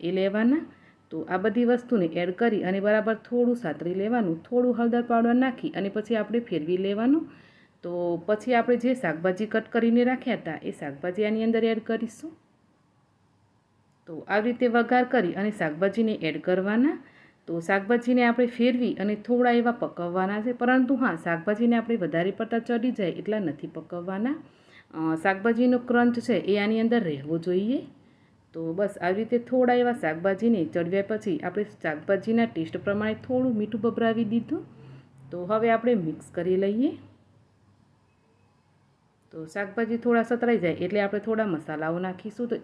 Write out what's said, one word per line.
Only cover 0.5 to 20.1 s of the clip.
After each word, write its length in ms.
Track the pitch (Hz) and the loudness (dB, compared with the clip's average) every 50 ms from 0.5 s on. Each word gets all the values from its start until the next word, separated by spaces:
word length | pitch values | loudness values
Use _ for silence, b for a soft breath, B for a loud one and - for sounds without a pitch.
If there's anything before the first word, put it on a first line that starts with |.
| 277 330 330 B B B B B B B _ _ | 2 2 0 B B B B B B B _ _
તો 120 | - 160 | -8 -8
આ 160 | - - 175 185 | -6 -2 -2 0
બધી 280 | 185 220 202 247 240 | 0 0 2 2 4
વસ્તુને 400 | 233 247 240 240 - 247 220 175 | 4 2 2 0 0 0 2 2
એડ 260 | 165 165 170 175 175 | 0 0 -2 -2 -2
કરી 320 | 180 - 240 233 220 180 160 | -2 0 0 2 2 2 0
અને 160 | 180 185 196 | 0 0 0
બરાબર 340 | 190 208 214 220 208 220 220 | 2 2 2 2 2 0 -2
થોડું 420 | 214 - - 240 240 247 240 247 | -2 -4 -4 0 2 2 2 2
સાતળી 380 | 240 - 165 143 - 165 170 180 | 0 -2 -6 -6 -4 -4 -4 -2
લેવાનું, 500 | 190 196 214 240 247 220 175 165 165 - | -2 -2 0 0 0 0 0 -2 -4 -6
થોડું 340 | - 247 240 247 247 233 226 | -2 0 2 2 2 2 2
હળદર 220 | 240 233 226 240 | 0 2 2 0
પાવડર 320 | 233 240 233 233 233 233 233 | 0 2 2 2 4 4 4
નાખી 360 | 247 254 262 247 - - 151 | 4 2 2 -2 -4 -8 -6
અને 200 | - 175 190 202 | -4 -4 -4 -4
પછી 260 | 196 214 208 - 233 | -4 -6 -4 -2 -2
આપણે 240 | 220 208 214 220 240 | -2 -2 -2 -2 -4
ફેરવી 380 | 233 - 196 160 151 160 180 180 | -2 -2 -4 -4 -2 0 -2 0
લેવાનું. 500 | 190 196 202 208 226 254 285 320 320 B B B B B B B B B B _ - | 0 -2 -2 0 2 2 2 2 0 B B B B B B B B B B _ -10
તો 400 | 175 175 175 175 175 170 165 170 | -8 -4 -2 -2 -2 -2 -2 0
પછી 280 | - 214 214 214 247 247 | -2 -2 -2 0 2 2
આપણે 220 | 233 233 240 240 | 2 4 4 2
જે 180 | 240 233 247 262 | 2 2 0 0
શાકભાજી 520 | 247 - 170 151 160 170 185 180 185 220 | 0 0 -4 -4 0 0 -2 0 0 -4
કટ 180 | 214 - 220 220 - | -2 -2 -4 -4 0
કરીને 320 | - 233 226 233 226 240 247 | -2 2 2 4 4 4 4
રાખ્યા 300 | 247 262 254 - 269 214 | 2 0 -2 -2 -4 -4
હતા 260 | 165 - 165 156 - - | -4 -4 -8 -10 -8 -8
એ 80 | 185 | -10
શાકભાજી 540 | 196 - - 143 139 143 - 180 180 208 214 | -10 -8 -10 -10 -10 -6 -6 -6 -2 -2 0
આની 180 | 214 220 220 220 | 0 0 0 0
અંદર 220 | 226 226 226 226 | 0 2 2 2
એડ 140 | 226 226 220 | 2 0 0
કરીશું. 520 | 220 - 226 220 226 233 - - - 320 330 _ _ _ _ _ _ _ _ _ _ _ _ _ _ _ _ _ _ _ _ _ _ _ _ _ _ _ _ _ _ _ _ _ _ - | -2 -4 -2 -2 -2 -6 -8 -12 -16 -16 -16 _ _ _ _ _ _ _ _ _ _ _ _ _ _ _ _ _ _ _ _ _ _ _ _ _ _ _ _ _ _ _ _ _ _ -16
તો 180 | 165 151 - - | -16 -16 -6 0
આવી 240 | 190 208 214 240 | 0 0 2 0
રીતે 160 | 240 240 254 240 | 0 2 2 4
વઘાર 360 | 226 240 233 233 247 247 247 | 4 4 4 4 4 2 4
કરી 300 | 247 262 247 190 170 175 | 4 2 2 2 2 0
અને 180 | 190 196 214 | -2 -2 -4
શાકભાજીને 600 | 208 208 180 156 151 160 190 196 196 226 226 220 | -2 -2 -2 -4 0 0 0 0 2 2 0 0
એડ 300 | 214 - 165 160 156 156 | 0 -2 -2 -4 -4 -2
કરવાના. 560 | - 180 185 185 185 196 208 226 254 302 359 - B B B B B B B B _ - | 0 0 0 0 0 0 2 4 4 2 2 -2 B B B B B B B B _ -6
તો 120 | 165 170 | -6 -6
શાકભાજીને 640 | 165 - 196 196 196 196 240 233 240 247 254 247 240 | -2 0 0 0 2 2 0 0 2 2 2 4 4
આપણે 220 | 233 233 240 247 | 4 4 2 2
ફેરવી 480 | 240 240 - 233 247 247 247 247 202 - | 0 2 2 2 2 2 2 0 -2 -2
અને 220 | - - 208 208 | -2 -2 -2 -2
થોડા 360 | 208 208 - 247 240 247 247 | -4 -2 0 2 2 4 4
એવા 200 | 240 240 233 240 | 4 4 2 2
પકવવાના 720 | 233 240 226 196 - - 175 175 | 0 0 -4 -6 -4 -6 -6 -2